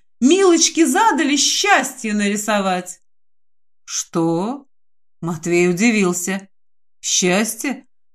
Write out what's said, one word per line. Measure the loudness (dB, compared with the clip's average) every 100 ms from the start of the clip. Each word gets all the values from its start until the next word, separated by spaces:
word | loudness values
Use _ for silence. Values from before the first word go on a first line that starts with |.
| _ _
Милочке | 0 4 4 4 2 2 2
задали | 4 2 2 0 0
счастье | 0 0 2 2 0 -6 -6
нарисовать". | -2 -2 -2 -2 -2 0 -4 -6 -16 _ _ _ _ _ _ _ _ -12
"Что?" | -10 -6 -2 0 0 -4 -8 -14 _ _ _ _ _
Матвей | -8 -6 0 2 2
удивился. | 2 2 2 0 -2 -4 -6 -10 _ _ _ _ _
"Счастье? | -4 0 2 0 -2 -4 -8 -8 -12 _ _